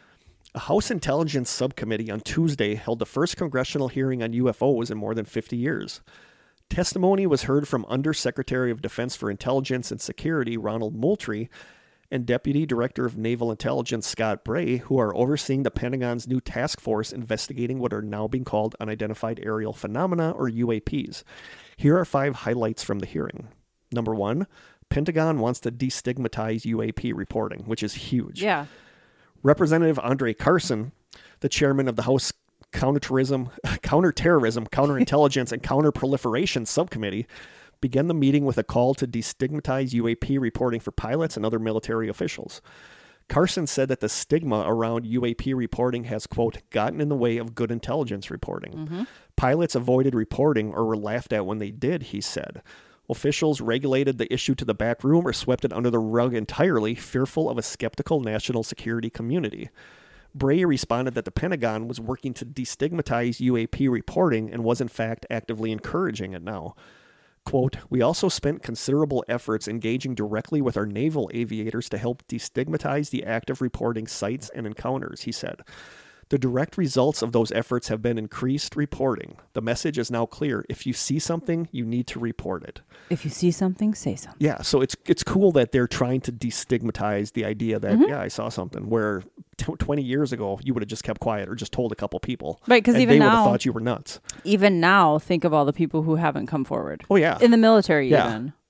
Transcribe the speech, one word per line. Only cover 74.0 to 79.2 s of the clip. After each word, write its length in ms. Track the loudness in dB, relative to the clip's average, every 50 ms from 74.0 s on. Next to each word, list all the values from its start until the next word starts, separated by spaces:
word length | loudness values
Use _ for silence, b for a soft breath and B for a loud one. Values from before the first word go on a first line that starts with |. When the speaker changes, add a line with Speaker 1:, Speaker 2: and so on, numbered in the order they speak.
| -6
Speaker 1:
sites 440 | -8 -6 -4 -4 -4 -4 -4 -8 -10 -10
and 120 | -8 -8
encounters," 560 | -8 -8 -6 -4 -4 -4 -4 -6 -8 -10 -10
he 100 | -8 -8
said. 300 | -8 -6 -8 -8 -10 -12 B B B B B B B B B B B B B 0
"The 100 | 0 2
direct 400 | 2 2 2 0 0 -2 -2 -2
results 440 | -2 2 4 4 4 4 2 0
of 100 | 0 2
those 180 | 2 2 2 2
efforts 380 | 0 -2 -2 0 -2 -2 -2 -2
have 140 | -2 -2
been 160 | 0 0 -2 -2
increased 580 | -4 -6 -6 -4 -2 0 0 -2 -4 -4 -2
reporting. 640 | -2 -2 -2 -2 0 0 0 0 -2